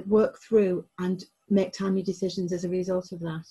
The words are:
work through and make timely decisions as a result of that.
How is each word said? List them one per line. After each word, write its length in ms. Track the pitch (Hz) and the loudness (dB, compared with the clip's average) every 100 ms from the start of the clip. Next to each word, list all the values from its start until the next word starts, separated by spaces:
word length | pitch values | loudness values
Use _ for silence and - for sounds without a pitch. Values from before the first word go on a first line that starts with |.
| 196 | 2
work 320 | 214 214 - | 4 4 -2
through 440 | - 220 196 180 - - | 2 4 4 0 -6 -6
and 260 | 180 185 - _ _ | -2 -2 -6 _ _
make 260 | 196 185 | 2 2
timely 280 | - 196 190 | -2 -2 0
decisions 500 | 190 180 190 196 175 | -2 -2 -4 -2 -4
as 140 | 180 175 | -4 -2
a 40 | |
result 420 | 185 180 185 180 | -4 -2 -2 -4
of 80 | 175 | -10
that. 260 | 165 160 160 | -8 -8 -12